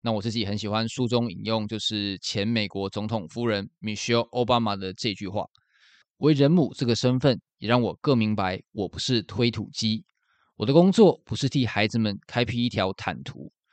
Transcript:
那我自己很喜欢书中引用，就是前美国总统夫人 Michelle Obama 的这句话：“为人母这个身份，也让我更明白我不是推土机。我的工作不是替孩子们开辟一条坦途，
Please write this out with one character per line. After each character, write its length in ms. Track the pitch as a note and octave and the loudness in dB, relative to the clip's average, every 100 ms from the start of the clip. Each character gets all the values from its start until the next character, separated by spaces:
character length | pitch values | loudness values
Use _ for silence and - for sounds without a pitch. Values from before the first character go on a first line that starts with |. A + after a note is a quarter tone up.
那 100 | A#2 | -4
我 100 | G#2+ | -2
自 80 | A2+ | -2
己 160 | A2+ G2 | -4 -2
很 120 | G#2 | -4
喜 100 | G#2 | -2
欢 200 | G#2+ A2+ | -2 -2
书 180 | - B2 | -2 0
中 240 | A#2+ A#2 | 0 0
引 140 | F2+ G#2 | -4 -4
用， 200 | A2 G#2 | -2 -2
就 120 | G#2+ | -4
是 380 | - G#2+ G2+ F#2+ | -4 -4 -4 -4
前 240 | - G#2+ G#2 | -6 -4 0
美 220 | A#2 G2+ | 0 -2
国 220 | G2 G2 | -4 -4
总 180 | G#2 G#2+ | -4 -4
统 180 | A2+ E2 | -6 -6
夫 180 | A#2 A#2+ | -4 -2
人 220 | G#2 G2+ _ | -2 -4 _
Michelle 480 | A2 G#2 - A#2 A#2 | -8 -6 0 0 0
Obama 480 | - A#2+ A#2+ A2 G2+ | -2 2 2 2 -4
的 140 | F#2+ | -6
这 200 | F2+ A#2 | -6 -6
句 140 | F#2+ G2 | -4 -6
话 180 | G2+ - _ _ _ _ _ _ _ | -6 -8 _ _ _ _ _ _ _
：“为 140 | D3 | 2
人 180 | C#3+ C#3 | 4 6
母 220 | F3+ C#3 - | 4 2 0
这 100 | A#2+ | 0
个 80 | |
身 260 | A2+ B2+ B2+ | 2 2 2
份， 200 | C#3+ A#2+ - _ | 2 0 -4 _
也 100 | G#2 | 0
让 120 | B2 | 0
我 160 | A2 - | 0 -2
更 160 | - B2+ | 0 2
明 180 | G#2+ G#2 | 2 0
白 260 | F#2 F#2 - | -2 -4 -8
我 160 | - F#2 | -6 -6
不 100 | - | -6
是 220 | - A#2+ | -2 -2
推 280 | F2+ G2 A#2+ | -2 0 0
土 200 | A2+ G2 | 0 -8
机。 320 | - A2 A2 - _ _ _ _ - | -4 -2 -2 -6 _ _ _ _ -6
我 80 | G#2+ | 2
的 80 | |
工 180 | D3 F#3 | 6 6
作 300 | G3 G3 - | 8 6 6
不 120 | - A2+ | -4 -4
是 120 | C3+ | 0
替 180 | C#3+ A#2 | 0 0
孩 220 | G#2 A2 | 0 0
子 100 | A#2 | 2
们 220 | G#2+ G2 - | 0 -2 -4
开 160 | A#2+ | -2
辟 220 | A#2 A#2+ A#2+ | 0 0 -2
一 20 | |
条 240 | - F#2+ | 0 -2
坦 300 | F#2+ - C#2+ | -2 -6 -8
途， 280 | - - - - _ | -12 -14 -18 -20 _